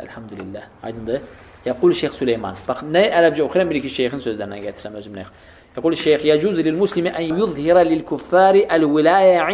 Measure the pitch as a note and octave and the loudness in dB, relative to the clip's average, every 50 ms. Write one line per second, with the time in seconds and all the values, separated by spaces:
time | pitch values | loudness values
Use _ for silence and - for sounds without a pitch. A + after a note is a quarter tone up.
0 | - - - A#2+ A2 G#2 G2+ F#2+ F#2 F#2+ G2+ G#2 - - _ - A2 A2 A2+ A#2 | -16 -16 -16 -18 -16 -16 -14 -14 -14 -12 -14 -14 -16 -18 _ -14 -14 -12 -12 -10
1 | A2 A2+ B2 C#3+ - - - - - - - - - B2 B2 - F3 F3 - - | -6 -6 -6 -6 -6 -10 -20 -20 -20 -20 -20 -10 -8 -6 -4 2 2 2 2 2
2 | D#3+ C#3+ - - C3+ B2 A#2 A2 G#2+ F#2+ F#2 - - - B2 - D3 D3+ D#3 F3+ | -2 -6 -6 -4 -2 -2 -2 -2 -4 -10 -10 -10 -8 -8 -8 -6 -6 -2 0 2
3 | G#3 - D#3+ E3+ E3+ D#3+ D3 D#3 D3 C3 - F3+ F#3 E3+ D#3 C3+ C3 C3 - - | 2 2 2 4 2 2 2 0 -4 0 0 0 0 0 -2 -4 -6 -6 -4 -2
4 | B2+ A#2+ C#3+ C#3 - A#2+ G#2+ G#2+ G2+ G2 G2+ G2+ G2+ G#2 - - - G#2 G#2+ G#2 | -2 -2 -4 -6 -6 -6 -6 -6 -8 -10 -10 -10 -10 -12 -12 -12 -16 -16 -14 -14
5 | G2+ G#2+ G2+ F#2+ F#2 - - - - - - - _ _ - B2+ B2 E3 E3 - | -16 -14 -16 -16 -16 -16 -20 -20 -20 -20 -20 -20 _ _ -12 -2 -2 -2 -2 0
6 | - D#3 D3 D3 D3+ D3+ D3+ D3+ F3 G#3+ F#3+ E3 D#3 D#3+ D#3 F3 G3+ G3 - F3+ | 2 2 2 2 4 2 2 2 2 0 0 0 0 0 0 0 -2 -2 -2 -2
7 | E3+ F3+ E3+ D#3+ E3 D#3+ D#3+ F#3 A3 F#3+ D#3 C#3 D3 E3 F3 F3+ E3+ D#3+ D#3+ D#3 | -4 -2 -4 -4 -4 -4 -2 -2 -2 -2 -2 -4 0 4 6 6 6 4 2 -2
8 | - - D3+ C3+ - - F3 F#3 F#3+ F#3+ G3 G3 G#3 - E3+ E3 D#3+ D3 D3 D3+ | -2 -6 -8 -8 -4 0 4 4 6 6 6 4 4 4 2 2 2 2 2 4
9 | D3+ E3 F#3 G3 F#3+ F#3 F3+ E3+ D#3 E3+ | 4 4 4 6 6 6 4 4 2 -2